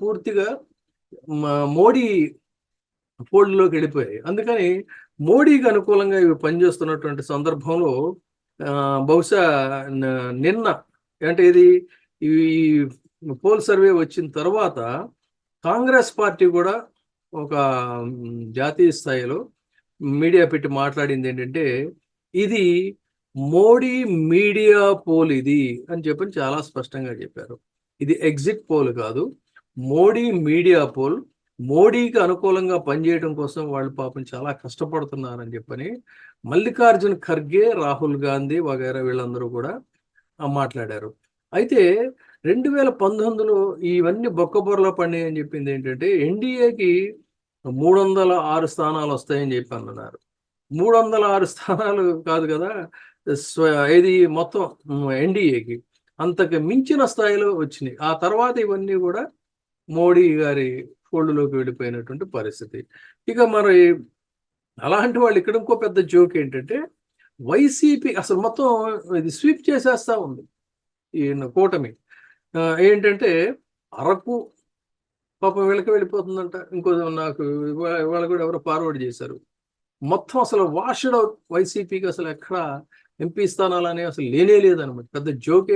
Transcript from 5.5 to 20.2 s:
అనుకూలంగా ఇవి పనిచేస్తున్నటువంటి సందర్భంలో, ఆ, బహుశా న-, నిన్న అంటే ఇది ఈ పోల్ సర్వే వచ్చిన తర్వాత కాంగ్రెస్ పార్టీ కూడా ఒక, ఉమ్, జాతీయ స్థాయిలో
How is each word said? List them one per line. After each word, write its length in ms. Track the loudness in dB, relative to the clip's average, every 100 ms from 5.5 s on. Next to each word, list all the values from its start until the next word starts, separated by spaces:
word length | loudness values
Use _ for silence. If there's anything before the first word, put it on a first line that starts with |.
| 6 4
అనుకూలంగా 460 | 2 2 2 2 2
ఇవి 160 | 2 2 0
పనిచేస్తున్నటువంటి 800 | 2 2 2 -4 -4 -6 -8 -6
సందర్భంలో, 640 | -4 -4 -4 -4 -2 0 -2 -4 -6 _ _ _ -12 -6
ఆ, 20 | -4 -2 -2 2
బహుశా 340 | 2 2 2 2 2 -2 -6 -8 -6
న-, 280 | -4 -4 -6 -2 -2
నిన్న 220 | 0 -2 -4 -8 _ _ -8 -4
అంటే 140 | 4 6
ఇది 160 | 8 8 6 2 _ _ -8 0
ఈ 20 | 2 2 2 2 2 0 -6 _ _ -12 -4
పోల్ 180 | 0 2 2
సర్వే 240 | 4 6 6
వచ్చిన 260 | 0 -4 -6 -4
తర్వాత 420 | -2 0 -2 -4 -8 -8 -10 _ _ _ _ _ -2
కాంగ్రెస్ 420 | 0 2 2 2 0
పార్టీ 260 | -2 2 2 4
కూడా 180 | 0 -2 -8 _ _ _ _
ఒక, 200 | -12 -6 -2 0 0 -4 -8
ఉమ్, 520 | -8 -10 -12 -12 -10 -6
జాతీయ 340 | -4 2 2
స్థాయిలో 460 | 2 -4 -4 -4 -8 -10 _ _ _ _ -10 -4 0